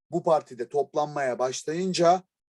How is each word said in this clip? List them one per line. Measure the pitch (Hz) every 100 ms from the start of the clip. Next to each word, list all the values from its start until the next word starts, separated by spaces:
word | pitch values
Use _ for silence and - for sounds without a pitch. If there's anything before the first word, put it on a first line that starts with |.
| _
bu | 170
partide | 170 151 - 120 -
toplanmaya | 147 139 151 147 147 135 117
başlayınca | 127 127 - 165 190 170 170 185 - _ _